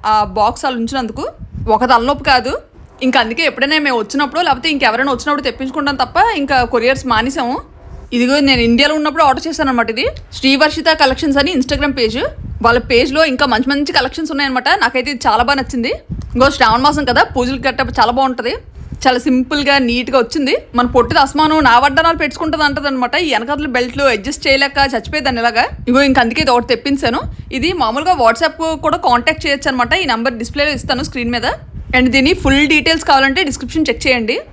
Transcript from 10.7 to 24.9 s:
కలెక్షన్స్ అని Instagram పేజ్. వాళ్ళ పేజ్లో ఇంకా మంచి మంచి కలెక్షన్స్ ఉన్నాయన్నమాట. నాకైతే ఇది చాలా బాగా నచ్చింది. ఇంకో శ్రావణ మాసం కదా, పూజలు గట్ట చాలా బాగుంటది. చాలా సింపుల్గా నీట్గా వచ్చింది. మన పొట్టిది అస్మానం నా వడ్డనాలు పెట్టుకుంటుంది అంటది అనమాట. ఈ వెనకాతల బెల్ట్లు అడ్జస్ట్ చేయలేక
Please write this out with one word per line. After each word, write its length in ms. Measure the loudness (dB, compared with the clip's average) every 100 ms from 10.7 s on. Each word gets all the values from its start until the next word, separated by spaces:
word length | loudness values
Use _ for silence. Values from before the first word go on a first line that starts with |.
| 2 -2 2
కలెక్షన్స్ 360 | 2 2 0 2
అని 140 | 2 0
Instagram 340 | -2 -2 -2 0
పేజ్. 200 | -2 -2 -6 -6 -12 0 2
వాళ్ళ 140 | 2
పేజ్లో 460 | 2 2 2 2 0
ఇంకా 120 | 2 0
మంచి 240 | 2 0
మంచి 180 | -2 0 0
కలెక్షన్స్ 340 | -2 -4 -6
ఉన్నాయన్నమాట. 360 | -4 -2 0 0 2
నాకైతే 280 | 2 0 -4
ఇది 80 | -2 0
చాలా 160 | 2
బాగా 140 | 2 2
నచ్చింది. 300 | 0 -4 -4 -6 -8 -10 -6
ఇంకో 160 | 2 2
శ్రావణ 300 | 4 2 4 2
మాసం 200 | 2 0
కదా, 180 | 2 2 0
పూజలు 240 | -2 -2 -4
గట్ట 140 | -2 -2 2
చాలా 120 | 2
బాగుంటది. 440 | 2 0 -2 -4 -6 -10 -18 -16 -2 0
చాలా 120 | 2
సింపుల్గా 580 | 2 0 0 -2 2 2
నీట్గా 400 | 2 -2 0 0
వచ్చింది. 400 | 0 -2 -2 -2 -2 0
మన 100 | 2 2
పొట్టిది 240 | 4 2
అస్మానం 440 | 2 2 2 4
నా 160 | 4 4
వడ్డనాలు 380 | 4 2 0 0
పెట్టుకుంటుంది 460 | -4 -4 -4 0
అంటది 240 | -2 -2 -4
అనమాట. 280 | -4 -2 -2
ఈ 180 | -2
వెనకాతల 320 | -2 -2 -6 -2
బెల్ట్లు 380 | -2 -4 0
అడ్జస్ట్ 440 | 0 0 -4 -4 0
చేయలేక 300 | 2 2 0 0